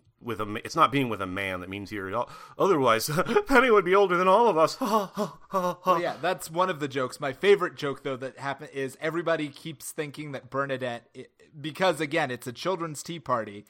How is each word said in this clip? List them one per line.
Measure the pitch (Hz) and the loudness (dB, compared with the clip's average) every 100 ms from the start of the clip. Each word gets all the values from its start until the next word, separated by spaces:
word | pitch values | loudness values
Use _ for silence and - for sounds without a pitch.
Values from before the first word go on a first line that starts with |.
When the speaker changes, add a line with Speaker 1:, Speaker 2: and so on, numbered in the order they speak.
| _ _ | _ _
Speaker 1:
with | 117 104 | -8 -6
a | 104 | -4
ma-, | 107 | -6
it's | - 165 | -4 2
not | 139 | 4
being | 135 127 | 4 0
with | 101 | -2
a | 95 | -4
man | 95 95 92 | -4 -4 -4
that | 90 | -6
means | 98 98 | -10 -8
you're | 104 95 | -8 -4
adult. | 107 127 - - - | -4 -6 -10 -12 0
Otherwise, | 170 165 127 113 131 151 180 | 2 4 4 4 2 -2 2
<laughs> | 233 - | 2 4
Penny | 262 262 | 4 6
would | 208 | 6
be | 175 | 6
older | 190 202 175 | 4 4 4
than | 185 | 4
all | 196 240 | 6 6
of | 160 | 4
us." | 151 - | 2 2
<laughs> | 202 214 190 - 190 - - | 0 0 0 -4 -6 -8 -6
Speaker 2:
Well, | 196 180 175 185 170 | -2 -2 -2 0 2
yeah, | 170 117 | 0 -2
that's | 160 180 - | -2 -2 -4
one | 160 185 | -2 0
of | 156 | 0
the | 143 | -4
jokes. | 127 127 - | -2 -4 -4
My | 143 | -8
favorite | 127 190 196 175 | 0 6 6 4
joke, | 139 143 131 | -4 -6 -6
though, | 143 131 | -6 -6
that | 131 123 | -8 -8
happened | 139 135 151 | -8 -8 -8
is | 139 135 - | -6 -6 -4
everybody | 156 160 165 160 147 | -4 -2 0 -2 -2
keeps | - 160 143 - | -10 -14 -12 -14
thinking | - 151 135 151 | -10 -10 -10 -10
that | 131 123 | -12 -8
Bernadette, | 135 139 131 123 117 _ 127 | -6 -4 -4 -6 -8 _ -20
i-, | - _ _ 156 | -20 _ _ -14
because, | 143 143 185 151 | -10 0 0 2
again, | 151 160 143 | 0 0 -2
it's | 123 - | -4 -8
a | |
children's | 120 170 185 165 147 | -6 -4 -4 -6 -10
tea | - 170 | -10 -10
party. | - 123 104 101 - | -2 -2 -4 -12 -14